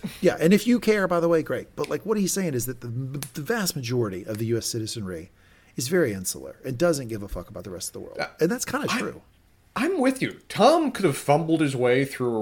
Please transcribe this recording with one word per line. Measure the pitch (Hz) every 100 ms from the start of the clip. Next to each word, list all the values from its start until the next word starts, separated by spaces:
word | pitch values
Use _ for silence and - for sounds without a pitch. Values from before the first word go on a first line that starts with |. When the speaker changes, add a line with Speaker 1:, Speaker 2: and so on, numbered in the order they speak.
| - -
Speaker 1:
Yeah, | 180 -
and | 165
if | 208 240
you | 240
care, | 220 214 185
by | 170
the | 170
way, | 165
great. | 135 123 - -
But, | -
like, | 151
what | 196 214
he's | 185
saying | 202 180
is | 127 123
that | 123
the, | 120
the | 117 131 143 139 -
vast | 143 233 180 147
majority | 120 123 107 92 107
of | 110
the | 113
U | 113
S | -
citizenry | 117 110 113 95 85 85 _ _ _ _ -
is | 127
very | 180 135
insular | 98 92 69 67 -
and | 135 123
doesn't | 175 143 117
give | 107
a | 98
fuck | 92 87
about | 92
the | 95
rest | 87 -
of |
the | 101
world, | - -
Speaker 2:
Uh, | 147 -
Speaker 1:
and | 165
that's | 247
kinda | - 285 269
Speaker 2:
I, | 214
Speaker 1:
true. | - - _ _ _ _ _ -
Speaker 2:
I'm | 311 370
with | 262 262
you. | 117 - -
Tom | - 233 339 294
could | -
have | 185 131
fumbled | - 147 160 160
his | 147 127
way | 123 127
through | 139 - 123 110